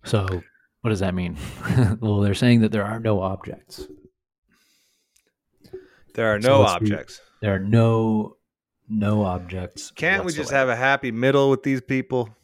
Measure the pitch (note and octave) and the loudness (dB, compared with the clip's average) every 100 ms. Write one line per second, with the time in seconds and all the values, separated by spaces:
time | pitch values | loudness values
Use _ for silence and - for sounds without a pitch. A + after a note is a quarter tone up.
0 | - A2 F#2+ F#2 - _ _ _ A2+ G#2 | -2 -2 -2 -6 -10 _ _ _ -4 -2
1 | F#2+ F2+ F2 D2 - - - C#3+ A2+ A2 | -2 -2 -6 -8 -12 -12 -2 2 2 0
2 | A2 G2+ G2+ G2 B2 A#2+ G#2+ G#2+ G2+ A2+ | 0 2 2 2 4 4 4 0 -4 -4
3 | A2+ G#2 F#2+ F#2+ - - _ - - - | -2 0 -2 -6 -10 -16 _ -18 -16 -18
4 | _ _ _ _ _ _ _ _ _ _ | _ _ _ _ _ _ _ _ _ _
5 | _ _ _ _ _ _ _ - - _ | _ _ _ _ _ _ _ -20 -20 _
6 | _ - A2+ G#2 A#2+ C#3 A2+ F2+ A2 F2+ | _ -4 0 2 4 6 6 4 0 -2
7 | - - _ _ G#2+ G2 G2 A#2 A2+ A2+ | -8 -20 _ _ -2 -2 2 4 4 4
8 | A2+ A2 G#2+ - _ _ _ _ _ G#2+ | 2 0 -2 -10 _ _ _ _ _ -2
9 | G#2 G#2+ G2 F2+ F2 F#2 F2+ - - - | 0 2 0 -2 -6 -10 -10 -12 -20 -6
10 | D#3+ G3 F#3 D3+ C#3+ C#3 C3 A#2 C3 C#3 | -2 -2 -2 -6 -2 0 0 0 0 0
11 | C3 A2+ C3 C#3 C#3 C3+ C#3 C3+ - C3+ | -2 0 2 4 4 2 0 -4 -2 -4
12 | B2 B2+ A2 - | -2 -4 -4 -8